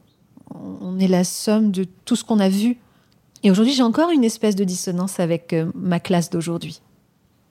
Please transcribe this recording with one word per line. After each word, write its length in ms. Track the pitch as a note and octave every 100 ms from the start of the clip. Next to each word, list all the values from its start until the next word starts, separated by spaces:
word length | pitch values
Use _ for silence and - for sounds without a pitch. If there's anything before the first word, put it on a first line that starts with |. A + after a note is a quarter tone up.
| _ _ _ - -
On 440 | - F#3 F#3+ F#3 F#3
est 100 | F#3+
la 160 | F3+
somme 460 | F3+ - - G#3+ G#3+
de 140 | F#3+ F3+ -
tout 120 | - A#3+
ce 80 |
qu'on 160 | - A3
a 100 | F#3+
vu. 260 | G3 A3+ A#3+ _ _ _ _ _ _
Et 80 | G3+
aujourd'hui, 220 | F#3 A3+
j'ai 100 | C#4
encore 280 | A#3 A3+ E4+
une 140 | D#4+
espèce 320 | A3+ - G#3+ G3
de 80 |
dissonance 560 | G3 F3+ - F3 F#3 -
avec, 340 | F3 E3 -
euh, 160 | E3+ E3
ma 260 | - F#3 E3+
classe 280 | - F3 E3
d'aujourd'hui, 540 | E3+ E3 E3+ D#3 D#3 _ _ _ _ _ _ _